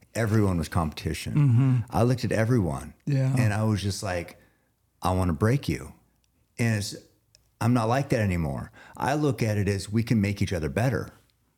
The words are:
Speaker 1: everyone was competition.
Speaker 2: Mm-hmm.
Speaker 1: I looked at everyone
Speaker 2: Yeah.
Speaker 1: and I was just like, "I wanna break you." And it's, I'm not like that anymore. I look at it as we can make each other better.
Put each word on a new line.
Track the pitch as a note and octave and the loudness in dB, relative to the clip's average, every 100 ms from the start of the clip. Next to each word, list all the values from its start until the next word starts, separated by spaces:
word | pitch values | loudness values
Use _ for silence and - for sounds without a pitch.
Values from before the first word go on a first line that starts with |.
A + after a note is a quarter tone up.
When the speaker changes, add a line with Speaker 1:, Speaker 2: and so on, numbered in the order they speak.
| _ | _
Speaker 1:
everyone | G#2+ A2 A2 G2 F2 | -4 0 2 2 0
was | D#2+ | -2
competition. | - D2+ - D#2+ D2 - | -2 -2 -4 -8 -6 -2
Speaker 2:
Mm-hmm. | D3+ C#3+ A#2 C3+ B2 - | 2 4 4 4 2 0
Speaker 1:
I | F#2+ | 0
looked | A#2+ B2 | 0 0
at | G#2+ | 0
everyone | G2+ A2+ B2 E2 C#2 C#2+ - - | 0 2 2 0 -4 -10 -10 -4
Speaker 2:
Yeah. | C3+ C3 C3 | 0 0 2
Speaker 1:
and | A2 | 2
I | G#2 | 2
was | A2 G2+ | 0 0
just | G2 - | -2 -4
like, | G2 F2+ E2 - _ _ _ _ _ _ | -4 -6 -8 -14 _ _ _ _ _ _
"I | F2 F#2 | 0 2
wanna | F2 | 0
break | D2+ G#2+ C#3 - | 2 2 2 -2
you." | D2 - - _ _ _ _ _ - | -6 -8 -18 _ _ _ _ _ -2
And | A#2 G#2+ | 0 0
it's, | G2 - - _ _ _ _ - | -4 -10 -18 _ _ _ _ -2
I'm | A#2 | 2
not | B2 A2 | 2 2
like | C3 C#3+ | 0 0
that | B2 | 0
anymore. | G2+ F2 D2+ C2 - - - - | 2 0 -2 -4 -10 -16 -20 -4
I | A#2 D3+ | -2 2
look | D3 - | 0 0
at | A2 G#2 | 0 0
it | G2 | 0
as | G2 - | -2 -2
we | A2+ | -2
can | A2 A2+ | 2 2
make | G2+ G2+ | 2 0
each | F#2+ | -2
other | F2+ D2+ | -2 -2
better. | E2 B2+ D#2+ - - _ _ _ | 0 0 -2 -4 -12 _ _ _